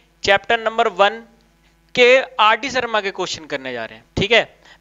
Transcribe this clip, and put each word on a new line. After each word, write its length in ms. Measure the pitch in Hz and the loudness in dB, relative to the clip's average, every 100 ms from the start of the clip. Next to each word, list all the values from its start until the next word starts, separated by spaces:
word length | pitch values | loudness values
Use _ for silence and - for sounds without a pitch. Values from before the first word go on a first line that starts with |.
| _ _ | _ _
chapter 380 | - 196 - 233 | 0 0 0 -4
number 280 | 220 226 226 | -2 -2 0
one 280 | 180 202 226 - _ _ _ _ _ _ | 2 0 0 -14 _ _ _ _ _ _
के 120 | - 240 262 - - | 2 4 4 2 0
आरडी 300 | 214 220 269 | 2 0 -4
Sharma 300 | 254 240 220 | -6 -4 -4
के 100 | 196 | -4
question 360 | 185 175 - 175 | -6 -8 -10 -10
करने 260 | 143 131 | -10 -8
जा 120 | 120 | -10
रहे 140 | 110 110 | -12 -14
हैं, 60 | _ - | _ -4
ठीक 160 | 202 | 2
है। 100 | 226 147 _ - - | 2 0 _ -20 -20